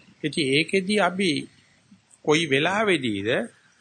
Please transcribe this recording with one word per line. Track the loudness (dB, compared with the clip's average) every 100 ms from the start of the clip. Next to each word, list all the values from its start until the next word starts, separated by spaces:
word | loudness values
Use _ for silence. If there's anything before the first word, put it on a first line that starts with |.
| -20 _
ඉතින් | -6 -2 0
ඒකෙදි | 0 2 -2 0 0
අපි | 0 0 -2 -2 -6 _ _ _ _ -20 _ _ 0
කොයි | 2 2
වෙලාවෙදීද | 0 0 0 0 0 0 -2 -2 -2 -4 -12 _ _